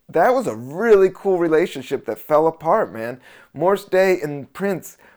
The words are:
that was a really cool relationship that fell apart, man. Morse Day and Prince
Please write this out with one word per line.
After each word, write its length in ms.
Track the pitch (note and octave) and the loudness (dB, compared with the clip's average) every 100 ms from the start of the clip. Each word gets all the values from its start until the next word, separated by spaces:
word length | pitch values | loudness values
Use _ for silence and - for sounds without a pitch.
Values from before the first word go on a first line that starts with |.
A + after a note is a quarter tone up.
| - | -6
that 260 | D#3 G3+ | 2 2
was 140 | C4 F#3+ | 2 -2
a 80 | A2 | -6
really 540 | B2+ D#3 A#3 G3+ F#3+ | -8 -4 4 6 4
cool 260 | - G3+ F#3 | 0 -2 0
relationship 680 | E3+ D#3 F3 C#3 B2+ C3 - | 2 2 0 -4 -8 -8 -6
that 140 | G#2+ | -10
fell 280 | - D3+ D#3+ | 0 2 2
apart, 460 | D#3+ D#3 A3 B2+ | 0 0 0 0
man. 260 | G#2+ A#2 B2+ - - _ | -6 -10 -10 -18 -20 _
Morse 300 | C#3 E3+ G3 | -4 0 0
Day 380 | - F#3 F#3+ F3+ | 0 0 2 0
and 300 | D3+ C#3+ C3 | -4 -10 -14
Prince 440 | - G3 E3+ - - _ | -8 -6 -6 -8 -20 _